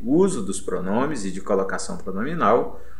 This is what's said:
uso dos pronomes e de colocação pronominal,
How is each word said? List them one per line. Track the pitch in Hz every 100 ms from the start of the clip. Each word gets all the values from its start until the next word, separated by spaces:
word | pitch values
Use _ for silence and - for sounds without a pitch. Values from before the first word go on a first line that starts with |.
| 110
uso | 151 196 -
dos | 95 95
pronomes | - 90 90 107 143 139 95
e |
de | 92
colocação | - 98 95 92 - 90
pronominal, | - 95 127 170 104 104 - - - -